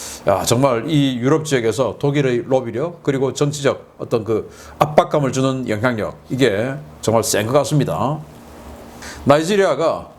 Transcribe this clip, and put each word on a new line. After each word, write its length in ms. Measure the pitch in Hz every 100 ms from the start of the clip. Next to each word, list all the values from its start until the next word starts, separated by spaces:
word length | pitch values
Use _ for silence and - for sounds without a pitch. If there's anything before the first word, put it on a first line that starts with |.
| - - -
야, 180 | 95 90
정말 440 | 120 135 117 143
이 280 | 151 139 123
유럽 260 | 123 156
지역에서 540 | 151 131 113 104 117 87
독일의 460 | 143 143 131 120 117
로비력, 560 | 131 117 110 170 175
그리고 300 | - 135 131
정치적 640 | 120 147 147 139 - - -
어떤 260 | - 120
그 260 | 107 107 - - - -
압박감을 540 | 151 151 175 156 135
주는 340 | 123 135 131 120
영향력, 500 | 104 123 113 87 - -
이게 440 | 127 127 98 127 139 - -
정말 220 | - 113 104
센 200 | 101 110
것 60 |
같습니다. 680 | 143 135 151 113 82 120 156 - - - - - - - - - - -
나이지리아가, 840 | 147 160 208 185 139 160 92 -